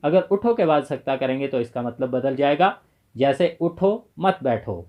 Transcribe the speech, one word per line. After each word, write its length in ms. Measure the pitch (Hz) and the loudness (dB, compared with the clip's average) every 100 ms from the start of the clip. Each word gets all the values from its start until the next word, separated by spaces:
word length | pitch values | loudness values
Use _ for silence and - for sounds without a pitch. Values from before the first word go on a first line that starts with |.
अगर 180 | 147 175 | 4 2
उठो 320 | - 196 240 | 2 0 2
के 120 | 233 | 2
बाद 180 | 175 151 | 4 2
सक्ता 320 | 143 139 - | 0 -6 -4
करेंगे 320 | 135 131 131 139 | -2 -2 -2 -2
तो 120 | 139 | -2
इसका 200 | 117 - | -4 -4
मतलब 280 | 120 117 131 | -6 -4 -4
बदल 260 | 127 131 | -2 -2
जाएगा, 420 | 135 143 147 185 - _ _ _ | 0 0 2 2 0 _ _ _
जैसे 420 | 113 135 139 175 - | -2 0 2 0 0
उठो 480 | 170 170 196 220 - - | -4 0 0 0 -6 -4
मत 200 | 180 185 | -2 0
बैठो। 440 | 135 113 - 90 | -2 -2 -4 -10